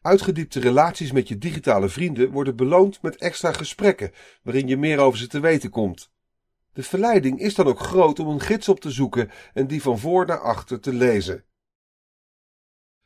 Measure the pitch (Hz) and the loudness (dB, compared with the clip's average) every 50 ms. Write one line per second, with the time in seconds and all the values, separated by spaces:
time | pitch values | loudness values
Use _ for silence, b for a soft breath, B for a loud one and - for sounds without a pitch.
0 | _ 160 190 196 - 190 170 160 160 - - 135 123 123 123 139 156 170 170 - | _ 4 2 4 4 0 -4 -4 -6 -6 -6 0 0 4 4 4 4 4 0 -6
1 | 165 131 131 135 110 - 117 101 110 175 156 151 - - 110 98 98 98 - - | -8 -2 -2 -2 -2 -2 -8 -8 -6 -8 -8 -4 0 0 2 2 2 -2 -2 -4
2 | 175 175 147 117 123 131 135 139 139 135 123 113 131 131 165 180 190 202 196 _ | -4 -4 0 0 0 0 0 -4 -4 -4 -2 -2 0 4 6 6 4 4 2 _
3 | - 165 - - - 175 - - - 170 160 - 156 - - - 202 202 185 - | -10 -10 -8 -4 -6 -6 -6 -2 -4 -4 -4 -4 -10 -12 -8 2 2 2 2 2
4 | 104 85 b b b b b b b 127 117 131 135 127 131 135 143 156 156 143 | -6 -10 b b b b b b b -4 -2 -2 0 0 -2 0 0 0 2 4
5 | 139 135 120 110 120 117 - 147 147 165 160 143 - 98 - 117 107 95 85 - | 4 4 4 2 -10 -8 -6 0 2 2 2 2 -2 -4 -4 -2 -4 -4 -4 -8
6 | - _ _ _ _ _ _ _ _ _ _ _ _ _ _ 131 131 - - 185 | -18 _ _ _ _ _ _ _ _ _ _ _ _ _ _ -14 -10 -6 -2 0
7 | 214 240 226 185 135 131 131 127 - 208 196 - 175 139 117 - - - 180 185 | 0 2 2 2 2 0 -2 -2 -4 -4 0 2 2 2 2 -2 -6 0 2 4
8 | 175 156 143 170 160 151 151 143 143 - 220 214 - - 190 - - 156 123 117 | 4 4 2 0 -4 -4 -4 -6 -2 -2 -2 -2 2 0 0 0 0 -10 -2 -2
9 | 139 110 101 120 113 101 B B B B B 113 135 135 151 151 - 135 120 104 | -2 -2 0 -4 -4 -4 B B B B B -4 -4 -4 -4 -4 -2 -2 -4 -2
10 | 117 160 180 185 185 180 170 - - 117 113 95 - - 123 110 - 139 127 120 | -2 0 0 0 0 0 -4 -4 -2 -4 -4 -4 -6 -10 -12 -8 -6 -6 0 2
11 | 127 123 113 101 90 90 90 - _ _ _ _ _ _ _ _ _ _ _ _ | 2 2 2 0 -2 -4 -8 -10 _ _ _ _ _ _ _ _ _ _ _ _
12 | _ _ _ _ _ _ _ _ _ _ _ _ _ _ _ _ _ _ _ _ | _ _ _ _ _ _ _ _ _ _ _ _ _ _ _ _ _ _ _ _
13 | _ | _